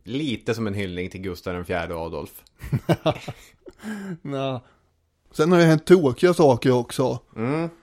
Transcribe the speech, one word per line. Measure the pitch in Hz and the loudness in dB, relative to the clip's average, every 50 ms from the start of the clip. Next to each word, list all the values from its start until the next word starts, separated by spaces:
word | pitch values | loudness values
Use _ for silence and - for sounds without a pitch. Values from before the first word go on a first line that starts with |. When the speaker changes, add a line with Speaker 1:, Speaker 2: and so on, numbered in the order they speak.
| _ | _
Speaker 1:
lite | - 120 139 156 139 110 104 - 127 113 | -10 -8 -6 -4 -4 -6 -4 -4 -4 -4
som | 113 113 | -4 -4
en | 104 98 | -4 -4
hyllning | 104 101 92 87 90 90 90 | -6 -6 -6 -6 -8 -8 -8
till | - 92 | -10 -10
Gustav | 92 95 87 - - 95 90 | -10 -10 -10 -10 -10 -8 -8
den | 90 87 | -8 -6
fjärde | 87 92 87 82 85 85 | -6 -6 -6 -6 -6 -8
Adolf. | 82 82 85 82 73 76 - - - _ _ _ _ - - - 127 - - 170 - | -10 -10 -10 -10 -12 -12 -14 -16 -20 _ _ _ _ -8 -6 -6 -4 -2 -2 -4 -2
Speaker 2:
<laughs> | - 160 - - - - - - - _ _ _ _ - - _ - 214 214 202 196 196 180 165 | -2 -4 -4 -4 -10 -16 -18 -18 -20 _ _ _ _ -20 -20 _ -14 -14 -12 -12 -12 -12 -12 -12
Nja. | - 147 139 135 135 135 131 120 - _ _ _ _ _ _ _ _ _ _ _ _ _ | -10 -10 -8 -6 -6 -6 -8 -10 -12 _ _ _ _ _ _ _ _ _ _ _ _ _
Sen | _ - 156 170 | _ 0 2 4
har | 185 170 | 6 6
det | 170 | 6
hänt | 160 160 147 - | 6 6 4 6
tråkiga | - 175 190 156 131 117 - 180 180 170 | 6 6 6 6 2 2 2 2 2 4
saker | - 165 139 123 117 - 135 | 6 6 6 4 4 2 2
också. | 123 123 120 - - - 131 127 123 120 - _ _ | 2 2 0 -4 -4 -2 -2 -2 -4 -6 -10 _ _
Speaker 1:
Mm. | 117 113 127 147 160 170 165 165 _ | -6 -6 -4 -4 -4 -6 -6 -10 _